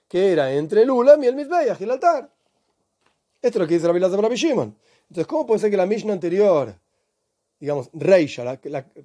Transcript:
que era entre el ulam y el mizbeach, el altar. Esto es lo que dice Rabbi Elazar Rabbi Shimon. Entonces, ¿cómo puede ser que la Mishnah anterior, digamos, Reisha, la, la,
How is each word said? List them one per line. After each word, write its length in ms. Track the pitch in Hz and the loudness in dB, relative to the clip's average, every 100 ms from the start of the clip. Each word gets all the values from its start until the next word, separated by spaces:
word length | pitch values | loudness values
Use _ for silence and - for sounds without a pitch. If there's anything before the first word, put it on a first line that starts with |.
| _ | _
que 240 | 175 196 | 0 2
era 220 | 160 135 | 2 0
entre 300 | 143 156 208 | -2 0 2
el 80 | 247 | 2
ulam 320 | 247 262 294 | 4 6 6
y 40 | 247 | 4
el 80 | 269 | -2
mizbeach, 460 | 285 349 262 175 | -2 -2 -2 -4
el 100 | 208 | -6
altar. 380 | 262 349 294 - _ _ _ _ _ _ _ _ _ _ _ | -2 0 0 -6 _ _ _ _ _ _ _ _ _ _ _
Esto 160 | 247 214 | -4 -2
es 40 | |
lo 60 | 160 | 0
que 80 | 170 | 0
dice 120 | 170 | 2
Rabbi 100 | 175 | 2
Elazar 240 | 185 196 | 0 0
Rabbi 140 | 220 233 | -2 0
Shimon. 400 | 311 220 110 - _ _ _ | 0 0 -4 -8 _ _ _
Entonces, 160 | 170 156 | -8 -6
¿cómo 220 | 311 240 | -4 -2
puede 120 | 214 | 0
ser 120 | 214 | 0
que 60 | 196 | 0
la 80 | 185 | 0
Mishnah 280 | 214 214 | -2 -4
anterior, 640 | 190 170 190 208 156 113 92 _ _ _ _ _ _ _ - | -6 -2 2 2 2 -2 -10 _ _ _ _ _ _ _ -14
digamos, 300 | 143 143 123 | -8 -6 -8
Reisha, 500 | 156 151 190 147 - | -6 2 2 2 -6
la, 160 | 120 135 | -10 -10
la, 220 | 147 143 - - | -12 -12 -14 -20